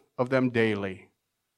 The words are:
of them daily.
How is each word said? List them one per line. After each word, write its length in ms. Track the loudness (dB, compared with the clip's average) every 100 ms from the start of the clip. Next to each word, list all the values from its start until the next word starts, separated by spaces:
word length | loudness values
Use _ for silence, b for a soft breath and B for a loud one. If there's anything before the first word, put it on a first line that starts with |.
| _ -6
of 120 | 0
them 200 | 0 2
daily. 580 | 2 2 0 -6 -10 -18 _ _ _ _